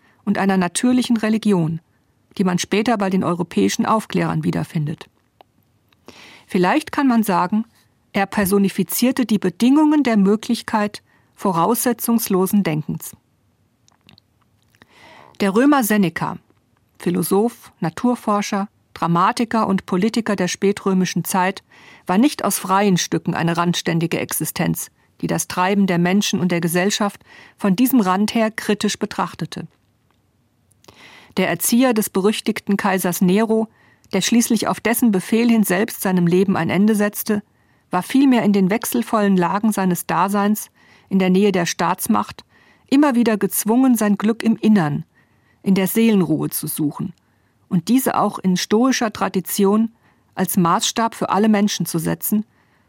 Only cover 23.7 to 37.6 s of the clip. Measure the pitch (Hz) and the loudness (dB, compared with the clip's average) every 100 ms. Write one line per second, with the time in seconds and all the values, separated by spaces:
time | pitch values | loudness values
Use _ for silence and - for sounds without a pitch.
23.7 | 175 - 165 165 - - - 156 - 170 | -2 -2 -2 -2 -4 -4 -6 -8 -4 -2
24.7 | 165 - _ _ - 165 165 - - 185 | -2 -8 _ _ -10 -4 -4 -4 -2 0
25.7 | 202 190 170 175 202 - 185 175 175 170 | 2 2 2 2 0 0 -2 -2 0 0
26.7 | 175 190 - 202 - _ - - _ 208 | 0 0 0 -4 -6 _ -20 -20 _ -2
27.7 | 180 247 262 185 185 214 233 220 - - | 2 2 2 2 0 0 0 -2 -4 -4
28.7 | 208 208 - 208 - 180 - 160 - 165 | -2 -2 -4 -8 -6 -6 -6 -10 -10 -16
29.7 | _ _ _ _ _ _ _ _ _ _ | _ _ _ _ _ _ _ _ _ _
30.7 | _ - - - - - - 180 170 - | _ -20 -20 -20 -20 -12 -4 -2 -2 0
31.7 | 233 262 220 196 196 196 220 - 202 - | 2 4 2 0 0 0 0 -4 -6 -2
32.7 | 202 202 190 185 170 180 196 220 220 220 | -2 0 0 -2 0 2 2 2 0 -2
33.7 | _ _ _ _ 190 - 233 233 220 - | _ _ _ _ -2 0 2 2 0 0
34.7 | 185 214 233 240 190 - 226 240 226 202 | -4 -2 0 2 0 0 0 2 2 2
35.7 | 185 220 - 196 185 170 180 196 190 165 | 0 -2 -2 -2 2 2 4 2 0 0
36.7 | 160 214 208 208 208 - 208 - _ | 2 2 2 0 -2 -4 -4 -4 _